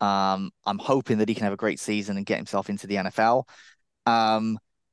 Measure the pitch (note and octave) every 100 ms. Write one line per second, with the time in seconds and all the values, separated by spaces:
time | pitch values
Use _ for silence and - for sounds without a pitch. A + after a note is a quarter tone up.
0 | G2+ G2 G2 F#2+ F#2+ - G2 G2+ - C3+
1 | - A2 A2 A2 G#2 G2 A2 D2 - G#2+
2 | G2+ G2 G2+ G#2 G#2+ G2+ F#2+ G2+ G2 G2+
3 | F#2 - A2+ B2+ - - - _ _ _
4 | - A#2 A2 A2 A2 A2 - _ _